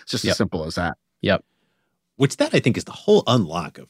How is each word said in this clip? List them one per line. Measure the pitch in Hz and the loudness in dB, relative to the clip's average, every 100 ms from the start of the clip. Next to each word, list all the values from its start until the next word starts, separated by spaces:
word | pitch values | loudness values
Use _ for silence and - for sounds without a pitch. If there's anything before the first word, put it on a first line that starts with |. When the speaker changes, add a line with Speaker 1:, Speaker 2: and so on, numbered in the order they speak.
Speaker 1:
It's | - | -8
just | 120 | -4
Speaker 2:
Yep. | 113 | -2
Speaker 1:
as | - | 0
simple | 104 85 | -2 -4
as | 78 90 | -6 -4
that. | 85 - _ _ | -6 -6 _ _
Speaker 2:
Yep. | 104 92 _ _ _ _ _ _ _ - | -2 -2 _ _ _ _ _ _ _ -2
Speaker 3:
Which | 139 - | 0 0
that, | 302 | 0
I | 151 | 0
think, | 123 92 | 0 -2
is | |
the | - | -6
whole | - - 208 - | -6 2 4 4
unlock | 120 80 85 - | 2 0 -4 -8
of | - | -12